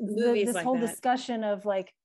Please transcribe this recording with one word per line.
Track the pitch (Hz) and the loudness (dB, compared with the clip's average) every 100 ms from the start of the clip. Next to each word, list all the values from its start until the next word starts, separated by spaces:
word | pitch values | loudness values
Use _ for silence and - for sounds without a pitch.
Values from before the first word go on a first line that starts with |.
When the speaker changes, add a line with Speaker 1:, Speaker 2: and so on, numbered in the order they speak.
Speaker 1:
Movies | 208 208 240 226 208 | -4 0 2 4 2
Speaker 2:
this | 190 | 0
Speaker 1:
like | 240 | 0
Speaker 2:
whole | 254 | 0
Speaker 1:
that. | 226 | 0
Speaker 2:
discussion | - 254 254 254 226 214 | -2 0 0 -2 -4 -2
of, | 202 208 | -2 0
like, | 196 185 _ | -2 -4 _